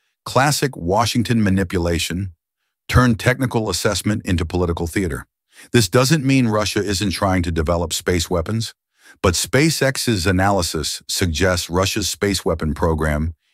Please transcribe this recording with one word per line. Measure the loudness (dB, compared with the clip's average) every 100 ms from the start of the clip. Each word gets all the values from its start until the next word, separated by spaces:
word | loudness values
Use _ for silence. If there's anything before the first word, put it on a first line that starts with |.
| _ _
Classic | -4 0 2 2 -2 -4
Washington | 0 2 2 0 2 2
manipulation, | 2 2 0 0 0 0 -2 -6 -8 -12 _ _ _ _ 0
turn | 2 4
technical | 2 0 0 0 -2 -2
assessment | -2 -2 -2 -2 -2
into | -2 -2
political | 0 -2 0 -2 -2
theater. | -2 -4 -4 -12 _ _ -20 -2
This | 0 2
doesn't | 2 4 2
mean | 2 2 4
Russia | 2 0 -2
isn't | -2 -2 -2
trying | -2 0 2
to | 0
develop | 0 0 0 -2
space | -4 -2 -2 0
weapons, | -2 -2 -4 -6 -12 _ _ -20 -2
but | 0
SpaceX's | 0 0 2 2 2 0 0 0 0 2
analysis | 2 2 2 0 -4 -6 -8 -6
suggests | -2 -2 0 0 0 0
Russia's | 0 0 -2 -4
space | -2 -2 0
weapon | -2 -2 -2
program | -2 0 0 0 -2 -2 -6 _